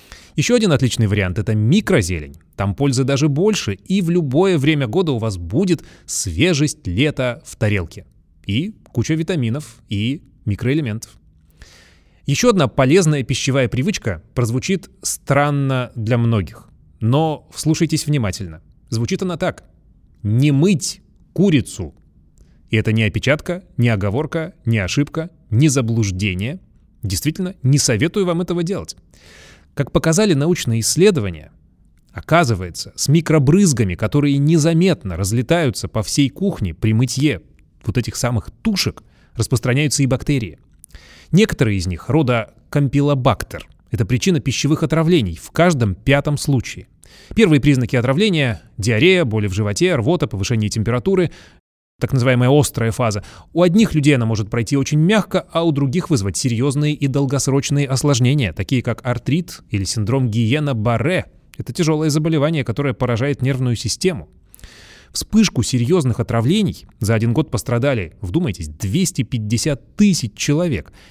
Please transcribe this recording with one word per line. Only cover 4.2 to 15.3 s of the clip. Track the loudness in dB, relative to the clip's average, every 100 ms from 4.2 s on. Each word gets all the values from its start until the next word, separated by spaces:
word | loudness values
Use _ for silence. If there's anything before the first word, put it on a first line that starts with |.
| 0 2 2 2
время | 2 0 0
года | -2 -2
у | -2
вас | -4 -6
будет | -4 -2 0 -2 -4 -20
свежесть | -12 -8 -6 0 0 2 -2 -4 -6
лета | -2 0 0 -4 -6 -14
в | -4
тарелке. | -2 -2 -4 -12 -20 _ _ _
И | -6 -4 -4 -8 -8
куча | -4 -2
витаминов | -2 -2 -2 -2 -4 -8 -18 _
и | -4 -2 -4 -10 _
микроэлементов. | -6 -4 -2 -2 -2 -6 -10 -20 _ _ _ _ -20 -20 -20 _ _ _ -4
Еще | 2 2
одна | 4 2
полезная | 2 4 4 4 0
пищевая | -2 -4 0 0 0
привычка | 0 -2 -4 -6 -8 -8
прозвучит | -2 -2 -2 -2 -4 -4 _
странно | -10 -8 0